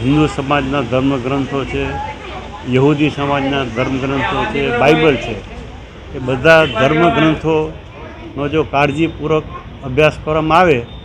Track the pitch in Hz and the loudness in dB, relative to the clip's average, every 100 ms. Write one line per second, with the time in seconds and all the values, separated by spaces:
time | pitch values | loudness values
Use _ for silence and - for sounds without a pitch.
0 | 117 151 151 135 135 143 135 143 120 127 | 2 2 2 0 0 0 0 -2 0 0
1 | 135 139 120 139 131 139 123 139 135 135 | 2 0 -2 -2 -2 -4 -4 -4 -4 -6
2 | - - - - - - - 127 139 147 | -8 -10 -12 -14 -14 -12 -2 2 4 4
3 | 151 139 143 143 135 139 127 110 131 131 | 0 0 -2 -2 0 -2 -4 -4 -2 -2
4 | 127 139 123 135 - 143 139 120 135 160 | -2 -2 -2 -2 -4 -2 -2 2 4 4
5 | 156 131 117 104 - - - - - - | 4 2 -2 -8 -10 -14 -14 -16 -18 -18
6 | - 139 127 131 147 165 156 - - 156 | -14 -8 -4 2 6 6 6 2 2 4
7 | 170 170 160 156 156 156 156 156 - - | 4 4 2 2 0 0 -2 -8 -16 -16
8 | - - - - 143 156 143 139 147 143 | -16 -14 -14 -6 -2 0 0 2 2 2
9 | 165 - 147 156 151 - - - 135 127 | -2 -2 -2 -2 -2 -14 -16 -12 -4 4
10 | 156 - - 156 156 160 180 131 117 - | 2 2 -2 -2 4 6 6 4 0 -14